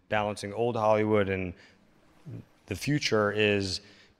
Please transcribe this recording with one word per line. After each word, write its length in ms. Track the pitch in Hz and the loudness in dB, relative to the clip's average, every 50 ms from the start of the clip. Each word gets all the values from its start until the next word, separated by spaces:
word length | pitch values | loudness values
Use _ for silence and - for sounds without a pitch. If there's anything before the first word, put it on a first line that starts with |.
| _ - | _ -4
balancing 420 | 107 107 104 104 104 - - 101 101 | -2 0 0 -2 -4 -6 -8 -8 -4
old 240 | 107 117 120 117 | -2 -2 -2 0
Hollywood 540 | 110 107 107 110 107 107 107 107 104 101 95 | 2 2 4 4 4 4 4 4 2 2 2
and 240 | 95 92 92 90 87 - - - - _ _ _ _ _ _ _ _ _ - 156 113 113 - - _ _ _ | 0 -2 -4 -6 -8 -10 -16 -20 -20 _ _ _ _ _ _ _ _ _ -20 -16 -16 -16 -18 -20 _ _ _
the 80 | - 104 | -10 -10
future, 580 | 92 - - 147 147 - - 113 107 104 101 101 | -6 -4 -2 -2 -2 0 0 2 2 2 2 2
is 480 | 104 107 104 104 101 98 95 90 - - - - - - _ _ _ | 2 2 2 2 2 0 -2 -6 -8 -12 -16 -20 -20 -20 _ _ _